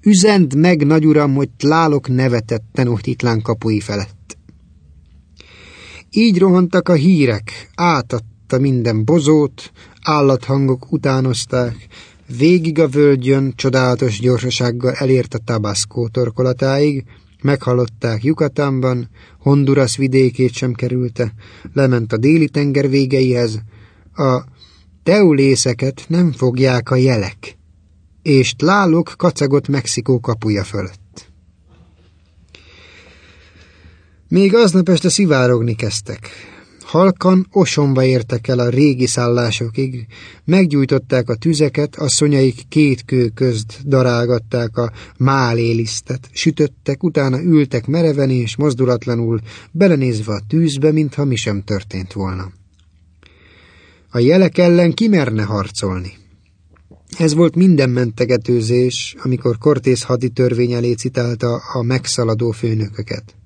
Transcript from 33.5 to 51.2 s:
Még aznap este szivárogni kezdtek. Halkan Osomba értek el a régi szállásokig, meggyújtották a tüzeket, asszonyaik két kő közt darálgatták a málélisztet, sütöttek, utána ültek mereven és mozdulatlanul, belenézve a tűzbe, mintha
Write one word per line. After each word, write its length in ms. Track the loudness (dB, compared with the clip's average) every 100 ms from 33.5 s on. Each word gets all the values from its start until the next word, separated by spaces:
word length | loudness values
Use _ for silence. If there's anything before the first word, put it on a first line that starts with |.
| _ -20 _ -20 _ _ _ _
Még 260 | 2 4
aznap 340 | 6 4 4 2
este 200 | 2 2
szivárogni 640 | 0 2 4 4 2 0
kezdtek. 540 | -4 -6 -6 -10 -16 -16 -20 -20 -20 -20 _
Halkan 640 | -4 2 2 2 2 2 2
Osomba 520 | 0 0 2 0 2
értek 440 | 2 0 -2 -6 -2
el 100 | -2
a 100 | 0
régi 380 | 2 2 2 -2
szállásokig, 1000 | 0 0 0 -2 -4 -6 -6 -6 -8 -14 -20 -20 -14
meggyújtották 840 | 0 2 2 2 2 0 0 -2 -2
a 80 | -4
tüzeket, 600 | -2 0 0 0 -6 -4
asszonyaik 680 | -4 0 2 2 2 0 -4
két 360 | 0 2 0
kő 240 | -2 -2 -2
közt 520 | -2 -2 -2 -8 -12
darálgatták 920 | -2 2 2 0 0 -2 -2 -6 -4 -4
a 160 | -6 -6 -20 -2
málélisztet, 1120 | 0 2 0 0 0 -2 -4 -8 -10 -12 -10
sütöttek, 720 | -4 -2 0 -2 -2 -8 -4
utána 380 | -2 -2 -2 -2
ültek 440 | 2 2 2 -4 -2
mereven 440 | 0 0 0 0
és 260 | 0 -2 -2
mozdulatlanul, 840 | -2 0 0 0 -2 -4 -2 -4 -6 -20 -14
belenézve 600 | 0 2 2 0 -2 -6
a 100 | -8 -4
tűzbe, 440 | 0 0 0 0
mintha 320 | 0 -2 -2